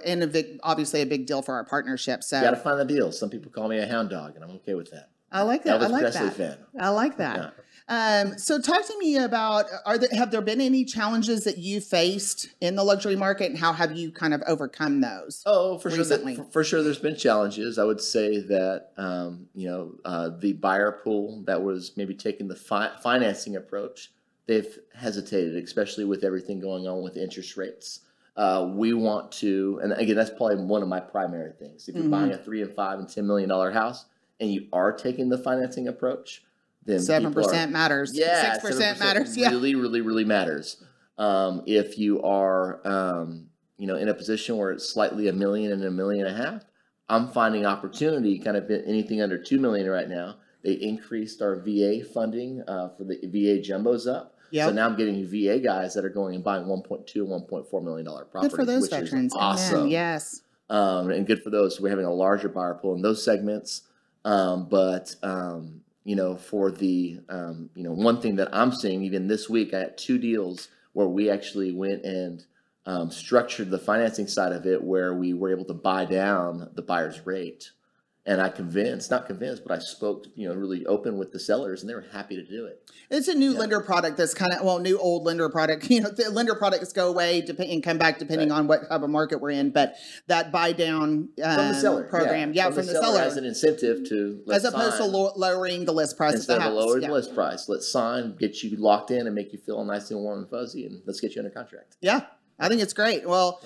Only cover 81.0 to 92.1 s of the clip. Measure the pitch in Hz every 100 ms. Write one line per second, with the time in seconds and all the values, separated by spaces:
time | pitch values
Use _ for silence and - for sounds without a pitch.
81 | 120 101 92 - - 110 107 90 101 113
82 | - 101 101 92 85 110 110 - - -
83 | - 285 311 302 269 233 214 208 202 175
84 | 165 165 165 - 180 180 190 180 180 190
85 | 180 170 165 165 156 160 156 156 - 240
86 | 208 202 214 214 220 214 202 185 180 196
87 | 180 175 170 175 170 165 185 165 165 165
88 | 165 - 151 160 151 151 147 151 - 160
89 | 147 151 151 143 143 143 143 143 135 -
90 | - - - 170 165 170 170 165 165 156
91 | 151 151 - - 160 147 143 135 196 156
92 | -